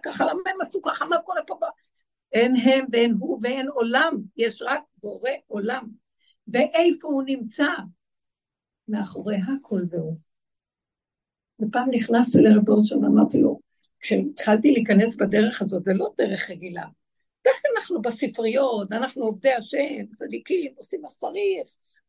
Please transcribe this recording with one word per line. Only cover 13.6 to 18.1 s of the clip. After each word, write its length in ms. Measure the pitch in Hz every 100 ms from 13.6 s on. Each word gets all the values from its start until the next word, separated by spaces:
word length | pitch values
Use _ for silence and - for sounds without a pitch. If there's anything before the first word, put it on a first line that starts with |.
| _ _ _ _
כשהתחלתי 720 | - 190 - - - 214 294
להיכנס 460 | 247 226 196 233 -
בדרך 460 | 196 208 220 -
הזאת, 220 | 190 185
זה 80 | 185
לא 180 | 190 427 -
דרך 320 | - 196 -
רגילה. 340 | 175 185 175 - - _ _ _ _
דרך 180 | 508 523
כלל 80 | 587 453
אנחנו 260 | - 330
בספריות, 920 | 226